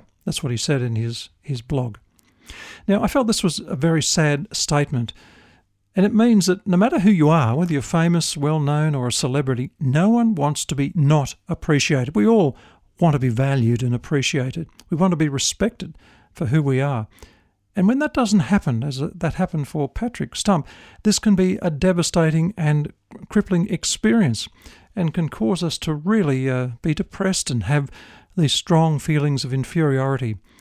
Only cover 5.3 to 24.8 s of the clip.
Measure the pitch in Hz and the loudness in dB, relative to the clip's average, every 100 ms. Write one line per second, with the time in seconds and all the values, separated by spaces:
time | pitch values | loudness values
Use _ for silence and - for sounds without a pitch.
5.3 | - _ _ _ _ _ - 196 214 240 | -20 _ _ _ _ _ 0 2 4 4
6.3 | 214 175 180 - 180 233 339 185 185 151 | 4 4 0 0 2 2 4 4 4 4
7.3 | 165 113 131 175 147 - 170 170 170 - | 4 2 0 0 -2 -2 0 2 0 -2
8.3 | 151 143 156 143 147 156 139 123 - 139 | -2 -2 0 0 0 0 0 -2 -2 -2
9.3 | 135 135 120 131 - 139 143 196 233 226 | -2 -2 -4 -6 -4 0 2 4 4 2
10.3 | 180 143 143 - 139 139 175 139 151 131 | 0 -2 -2 -4 -2 -2 2 4 4 0
11.3 | - - 170 - 147 - 143 123 208 208 | -6 -10 -6 0 0 2 0 0 2 4
12.3 | 226 151 - - _ _ - 170 143 127 | 4 2 -2 -12 _ _ 0 2 2 0
13.3 | 113 135 139 113 120 123 120 - 147 131 | 0 0 2 2 2 0 -4 -2 -2 0
14.3 | 147 127 170 160 - - 151 190 165 151 | -2 -4 -8 -12 -16 -6 0 2 2 0
15.3 | 139 - - 214 - - - _ _ _ | 0 -4 -2 -4 -4 -14 -16 _ _ _
16.3 | - 135 156 139 131 143 123 110 _ - | -8 -2 0 2 0 0 -2 -6 _ -20
17.3 | _ _ _ _ - 185 262 302 285 226 | _ _ _ _ 0 2 2 0 -2 2
18.3 | 208 135 202 - 113 143 131 156 175 160 | 2 2 0 0 -2 -4 -6 -8 -4 -4
19.3 | - 185 160 139 156 139 - 240 - 127 | -2 -4 -4 -6 -4 -6 -4 -6 -6 -8
20.3 | - - 180 - - - - 214 - 214 | -4 0 0 -2 -14 -20 -4 -2 2 2
21.3 | 190 185 185 180 143 185 175 165 180 160 | 4 2 0 -4 0 0 0 0 2 2
22.3 | 160 170 - 151 147 147 - _ - - | 2 0 -2 0 0 -2 -10 _ -20 -4
23.3 | 214 - 180 190 170 - - 214 233 165 | -2 0 0 0 -4 -6 -2 2 2 2
24.3 | 110 - _ - - | 0 -8 _ -20 -20